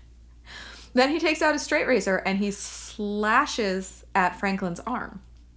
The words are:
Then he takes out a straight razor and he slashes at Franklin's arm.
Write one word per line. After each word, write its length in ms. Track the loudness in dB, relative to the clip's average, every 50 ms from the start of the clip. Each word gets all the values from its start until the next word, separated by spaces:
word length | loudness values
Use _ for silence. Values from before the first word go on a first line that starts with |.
| -20 -20 -20 -20 -20 -20 -20 -20 -20 -20 -18 -16 -16 -16 -18 -18 -16 0 4
Then 160 | 4 6 6
he 80 | 4 2
takes 240 | 2 0 2 4
out 120 | 4 4 4
a 20 | 2
straight 300 | 0 0 0 0 2 2
razor 280 | 2 2 2 2 0 0
and 200 | 0 0 0 0
he 140 | 0 -2
slashes 1500 | -2 -6 -8 -8 -8 -10 -12 -12 -8 -6 -6 -4 -2 -2 0 2 2 2 2 0 -2 -2 -2 -2 -2 -2 -6 -8 -16 -20 -18 -2 0
at 220 | 2 2 2 0 0
Franklin's 420 | -2 -2 0 0 -2 -4 -6 -6
arm. 400 | -6 -6 -6 -6 -6 -8 -12 -16 -18 -20 -20 -20 -20 -20 -20